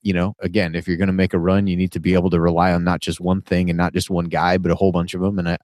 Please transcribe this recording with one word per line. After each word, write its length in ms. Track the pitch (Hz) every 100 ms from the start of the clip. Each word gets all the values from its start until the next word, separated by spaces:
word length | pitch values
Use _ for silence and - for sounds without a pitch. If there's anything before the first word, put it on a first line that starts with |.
you 100 | 101
know, 240 | 87 92 -
again, 340 | - 101 85
if 120 | 87 90
you're 120 | 85
gonna 140 | 95
make 200 | 95 92
a 60 | 90
run, 280 | 87 98 98
you 100 | 90
need 160 | 92
to 80 | 85
be 120 | 85
able 160 | 90 87
to 100 | 85
rely 340 | 85 85 90
on 120 | 87
not 160 | 87 82
just 200 | - 82
one 200 | 90 95
thing 300 | - 90 90
and 60 | 85
not 160 | 87
just 160 | 92 -
one 160 | 90 85
guy, 320 | 78 87 92
but 120 | 87
a 40 |
whole 180 | 85 95
bunch 220 | 87 87
of 100 | 90
'em. 140 | 95 101
And 100 | 85
I, 80 | 85